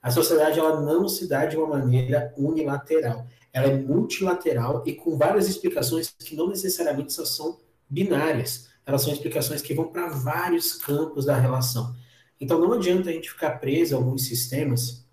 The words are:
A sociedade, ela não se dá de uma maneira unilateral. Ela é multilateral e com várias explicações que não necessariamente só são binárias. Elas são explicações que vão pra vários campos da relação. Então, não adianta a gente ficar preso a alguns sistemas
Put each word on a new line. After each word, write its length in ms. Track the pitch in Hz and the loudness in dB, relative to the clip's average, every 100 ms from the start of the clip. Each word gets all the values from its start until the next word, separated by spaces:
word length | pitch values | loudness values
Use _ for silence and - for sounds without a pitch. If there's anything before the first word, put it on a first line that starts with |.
A 80 | 123 | 2
sociedade, 500 | 127 160 160 156 160 | 2 4 6 4 4
ela 220 | 160 151 | 2 2
não 260 | 143 165 196 | 2 2 2
se 200 | - 175 | -2 -2
dá 180 | 139 151 | 0 0
de 100 | 156 | 0
uma 120 | 156 | 0
maneira 640 | 143 127 127 127 143 - - | 0 2 2 2 0 -2 -2
unilateral. 880 | 143 160 143 135 - 160 135 - - - _ | 0 0 -2 -4 0 0 2 -4 -8 -18 _
Ela 140 | 131 135 | 0 2
é 100 | 135 | 2
multilateral 1040 | 135 165 220 - 185 175 165 127 120 - - | 2 0 0 -2 0 0 0 0 0 -2 -4
e 80 | |
com 220 | - 170 147 | -4 -4 2
várias 320 | 151 202 180 | 2 4 2
explicações 640 | - 180 147 123 165 170 | 0 -2 -2 -2 -2 -4
que 260 | _ - 156 | _ -12 -4
não 120 | 170 | -2
necessariamente 680 | 196 190 - - 139 - | -2 -4 -2 -2 -2 -4
só 120 | - - | -6 -6
são 340 | - 226 - _ _ _ | -4 -6 -8 _ _ _
binárias. 800 | 143 196 143 160 139 120 - - _ - | -2 2 2 2 0 -2 -8 -12 _ -2
Elas 160 | 139 | 0
são 120 | - | 0
explicações 480 | 147 147 151 135 147 | -2 -4 -2 -2 -4
que 120 | - | -4
vão 140 | - - | -4 -2
pra 200 | 175 170 | -4 -4
vários 680 | 143 127 - - 170 - | -4 -4 -2 0 0 0
campos 520 | - - 143 156 143 139 | -6 -2 -2 -2 -2 0
da 120 | 127 | 2
relação. 580 | 123 127 - 117 - - - _ _ _ | 2 2 -2 -2 -6 -8 -18 _ _ _
Então, 200 | 131 165 | 0 4
não 140 | 180 | 4
adianta 360 | 240 180 185 175 | 4 2 2 0
a 40 | |
gente 160 | 160 - | -4 -8
ficar 300 | - 156 - | -4 -4 -2
preso 360 | 135 151 165 131 | 0 2 2 2
a 20 | |
alguns 260 | 127 - - | 2 0 -2
sistemas 800 | 120 - 131 147 120 - - _ | -4 -2 -2 0 0 -2 -8 _